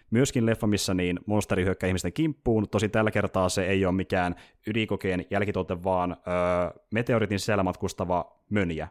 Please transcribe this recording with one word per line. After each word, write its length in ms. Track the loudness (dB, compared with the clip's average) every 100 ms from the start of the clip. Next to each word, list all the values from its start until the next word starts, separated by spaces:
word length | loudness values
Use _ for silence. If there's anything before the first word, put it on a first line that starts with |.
| -2
myöskin 360 | 0 2 2 2
leffa, 220 | 2 2
missä 260 | 0 0
niin 260 | 0 0 -2 -2
monsteri 380 | -2 0 0
hyökkää 240 | 0 0 0
ihmisten 260 | 0 -2
kimppuun. 560 | -2 -2 0 0 2 2
Tosin 220 | 0 2
tällä 200 | 2 2
kertaa 380 | 2 0 2 2
se 160 | 2 0
ei 200 | 2 2
ole 80 | 0
mikään 400 | 0 0 0 -4 -12 _ -6
ydinkokeen 580 | -2 -2 -2 -2 -2 -2
jälkituote, 540 | -2 -2 -2 -4 -4
vaan, 280 | 0 0 0
ö, 680 | -4 -4 0 2 0 -2 -6 _
meteoritin 480 | -4 0 0 0 -2
sisällä 240 | 0 0
matkustava 760 | 0 -2 -4 -4 -2 -2 -4 _ -4
mönjä, 380 | 0 0 -2 -8